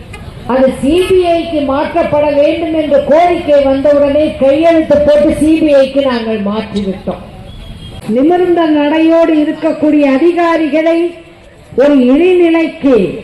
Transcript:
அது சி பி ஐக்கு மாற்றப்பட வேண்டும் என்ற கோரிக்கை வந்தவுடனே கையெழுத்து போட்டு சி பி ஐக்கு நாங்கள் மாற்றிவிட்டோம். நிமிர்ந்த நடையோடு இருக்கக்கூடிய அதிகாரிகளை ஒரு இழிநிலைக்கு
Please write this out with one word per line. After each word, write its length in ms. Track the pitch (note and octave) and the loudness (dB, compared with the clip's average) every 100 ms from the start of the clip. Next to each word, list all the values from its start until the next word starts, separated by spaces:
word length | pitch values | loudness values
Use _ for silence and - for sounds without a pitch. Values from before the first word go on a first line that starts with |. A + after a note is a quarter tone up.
| - - - - - | -18 -16 -16 -14 -4
அது 200 | C4 C4 - | 0 0 0
சி 120 | C4+ F4 F#4 | 0 0 2
பி 100 | F#4 F4 | 2 2
ஐக்கு 340 | E4+ - D4+ C4 | 0 -2 -4 -2
மாற்றப்பட 540 | C4+ D#4+ E4+ D4 D4 D4 C#4+ | -2 -2 -2 0 0 0 2
வேண்டும் 380 | D4+ E4 E4 | 0 0 -2
என்ற 280 | D#4+ D4 C#4 - | -4 0 0 2
கோரிக்கை 500 | D4+ F4 E4 D4 C#4+ | 2 2 0 0 2
வந்தவுடனே 600 | C4+ C4+ D4 C#4+ C#4+ C#4+ D4+ - | 2 0 2 2 2 2 0 0
கையெழுத்து 580 | C4+ D4+ E4 E4 D#4 D4 | 0 2 2 2 2 2
போட்டு 380 | D4 D4 D4+ - | 4 2 2 0
சி 160 | D#4 D#4+ | 0 2
பி 120 | D#4 | 2
ஐக்கு 300 | C#4 C4+ C4+ C4+ | 2 2 0 -2
நாங்கள் 360 | A#3 A3 G#3+ | -4 -4 -4
மாற்றிவிட்டோம். 800 | G3+ G#3+ G#3 G3+ F#3+ F3+ - F3 - - - - - - - - - | -4 -6 -6 -6 -6 -8 -10 -10 -14 -20 -18 -18 -18 -18 -16 -14 -4
நிமிர்ந்த 560 | A#3 D4 F4+ F4+ E4+ D#4+ | 0 2 2 2 0 2
நடையோடு 680 | D4+ D4 D#4+ D#4+ E4 E4 D#4 | 0 0 2 2 2 2 0
இருக்கக்கூடிய 680 | D4+ - D#4+ - D4+ D4 C#4 C4 | -2 -2 -4 -2 0 2 2 2
அதிகாரிகளை 840 | E4+ E4+ E4+ D#4+ D#4 D4+ D#4+ E4+ E4+ - - - - - - - | 2 2 0 0 -2 0 0 0 -2 -8 -20 -20 -20 -20 -8 0
ஒரு 200 | C#4+ C#4+ B3 | 2 4 4
இழிநிலைக்கு 920 | C#4+ F4+ F4+ E4+ E4 D#4+ - C#4 A3+ E3+ G#3 | 4 4 2 2 2 -2 -2 0 2 0 -6